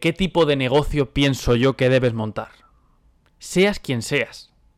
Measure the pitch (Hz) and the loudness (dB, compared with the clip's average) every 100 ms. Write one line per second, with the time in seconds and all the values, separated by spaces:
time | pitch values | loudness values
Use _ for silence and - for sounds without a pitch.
0 | 165 165 190 170 156 147 127 139 143 151 | -2 -2 -2 2 2 2 2 0 0 -2
1 | 135 - 139 131 - 120 131 127 127 127 | -2 0 0 0 0 2 2 2 2 2
2 | 123 113 107 104 110 - _ _ _ _ | 2 -2 -6 -8 -12 -14 _ _ _ _
3 | _ _ _ _ - 180 202 202 - 123 | _ _ _ _ -6 0 0 0 -4 -6
4 | 110 143 117 - - _ _ | -4 -4 -4 -10 -20 _ _